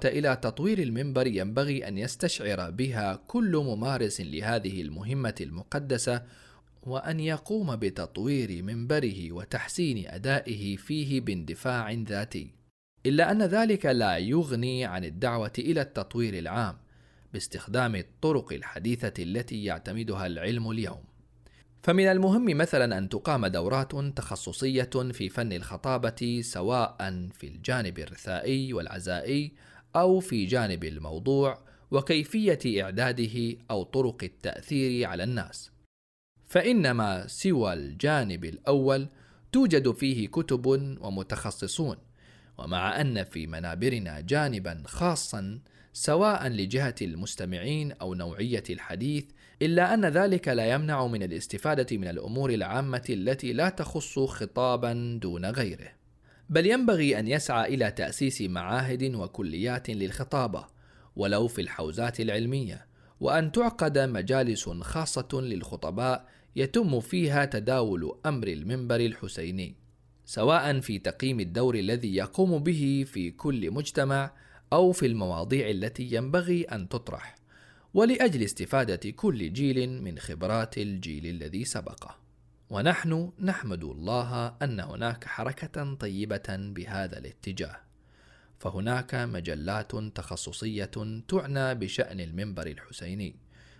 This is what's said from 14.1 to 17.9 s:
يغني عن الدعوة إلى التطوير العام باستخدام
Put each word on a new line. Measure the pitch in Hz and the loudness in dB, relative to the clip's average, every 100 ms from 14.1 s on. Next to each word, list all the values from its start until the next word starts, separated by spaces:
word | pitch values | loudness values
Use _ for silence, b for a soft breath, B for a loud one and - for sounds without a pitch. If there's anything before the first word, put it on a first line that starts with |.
| 85 | 2
يغني | 98 160 147 117 123 127 117 | 2 2 2 0 0 -2 -2
عن | 90 85 | -2 -4
الدعوة | 85 123 117 104 - | -2 0 0 -2 -2
إلى | 143 160 | 0 0
التطوير | 139 107 98 120 113 92 | 0 -4 -4 -2 0 -2
العام | 82 107 104 - - b b b b | -2 0 -2 -4 -16 b b b b
باستخدام | 98 - - - 123 120 | -8 -6 -8 -2 0 0